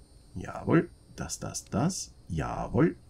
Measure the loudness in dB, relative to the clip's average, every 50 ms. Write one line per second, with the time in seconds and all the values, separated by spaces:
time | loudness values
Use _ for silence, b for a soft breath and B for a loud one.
0 | -20 -20 -20 -20 -20 -14 -12 -10 -10 -8 -10 -4 0 4 4 4 4 2 -4 -18
1 | -20 -16 -12 -10 -10 -8 -8 -8 -8 -8 -8 -10 -8 -2 0 2 2 2 0 -2
2 | -8 -12 -14 -18 -10 -6 -4 -2 -2 -2 -4 -4 -4 0 2 4 4 4 2 -2
3 | -10